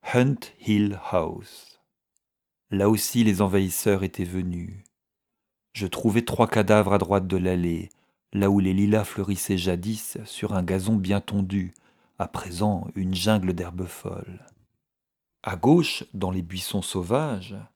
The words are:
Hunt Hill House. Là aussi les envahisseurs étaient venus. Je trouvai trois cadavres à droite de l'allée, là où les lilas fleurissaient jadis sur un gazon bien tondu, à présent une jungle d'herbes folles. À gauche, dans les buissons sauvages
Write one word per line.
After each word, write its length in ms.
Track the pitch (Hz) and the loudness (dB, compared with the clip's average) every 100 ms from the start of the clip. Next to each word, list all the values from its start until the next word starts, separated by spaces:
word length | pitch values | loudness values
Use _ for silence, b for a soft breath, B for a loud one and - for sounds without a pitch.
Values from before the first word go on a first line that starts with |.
| - | 0
Hunt 260 | 123 127 135 - _ - | 2 4 2 -6 _ 0
Hill 320 | 104 104 98 - | 2 2 0 -2
House. 680 | 92 80 - - - - _ _ _ _ _ _ _ _ _ _ | -2 -2 -6 -14 -20 -20 _ _ _ _ _ _ _ _ _ _
Là 180 | 98 101 | 2 4
aussi 340 | 107 - 120 | 4 2 2
les 180 | 110 95 | 4 4
envahisseurs 600 | 101 98 95 - - 98 | 2 2 0 0 0 0
étaient 220 | 95 - | 0 -4
venus. 600 | 87 92 90 87 87 95 - _ _ _ _ _ _ _ _ | -6 -4 -4 -6 -8 -14 -20 _ _ _ _ _ _ _ _
Je 120 | - 98 | -6 -6
trouvai 380 | - 113 107 | 0 2 2
trois 240 | 117 - 110 | 0 0 2
cadavres 460 | - 98 107 95 | 2 4 4 6
à 40 | 98 | 2
droite 280 | 90 98 92 | 2 0 0
de 100 | 92 | -2
l'allée, 540 | 92 92 87 82 - b b b _ | 0 0 0 -2 -6 b b b _
là 180 | 101 98 | 0 4
où 100 | 101 | 4
les 120 | 95 | 4
lilas 320 | 92 101 107 | 4 4 4
fleurissaient 540 | 101 - 98 95 - 95 | 0 -4 -4 -4 -2 -2
jadis 600 | 90 87 92 110 - - | 0 -2 -2 -6 -8 -12
sur 300 | 107 - 104 | -14 -8 -4
un 80 | 101 | -2
gazon 340 | 90 95 95 110 | 0 -2 2 0
bien 240 | 92 101 | 2 -2
tondu, 540 | - 101 95 98 90 - b b b _ | 0 -2 0 -2 -4 -8 b b b _
à 100 | 95 | -8
présent 580 | - - 87 104 98 - | -6 -10 -2 0 0 -4
une 200 | - 92 | -6 -4
jungle 380 | 92 98 107 92 | -2 2 2 0
d'herbes 340 | 87 87 87 90 | -4 -6 -8 -10
folles. 600 | - - 95 - 90 - _ _ _ _ _ _ _ _ _ | -8 -10 -10 -12 -16 -20 _ _ _ _ _ _ _ _ _
À 140 | - 92 | -8 0
gauche, 480 | 123 165 165 - - | 4 4 4 -4 -10
dans 160 | 104 92 | -6 -4
les 120 | 92 | -2
buissons 400 | 85 95 - 101 | -6 -8 -6 -6
sauvages 720 | 90 95 87 123 156 110 92 98 107 | -4 -6 -2 0 0 -6 -8 -14 -16